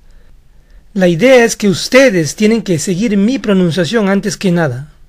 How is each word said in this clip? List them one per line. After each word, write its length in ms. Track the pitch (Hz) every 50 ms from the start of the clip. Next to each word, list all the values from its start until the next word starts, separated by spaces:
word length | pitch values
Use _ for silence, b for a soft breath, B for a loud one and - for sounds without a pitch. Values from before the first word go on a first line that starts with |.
| - - - - - - - - _ - _ - _ _ - - _ - -
La 160 | 196 185 175
idea 340 | 170 160 233 269 262 240 233
es 140 | 220 -
que 100 | - 214
ustedes 680 | 202 165 - - - - 262 277 254 190 170 156 147 -
tienen 260 | - 214 208 233 226
que 180 | 208 202 170 143
seguir 380 | - 202 175 175 233 233 214
mi 200 | 196 196 233 269
pronunciación 720 | 226 - 214 196 185 180 170 147 185 170 147 220 233 202
antes 300 | 190 202 196 202 202 -
que 140 | - - 180
nada. 420 | 170 175 160 139 120 127 147 - - _ -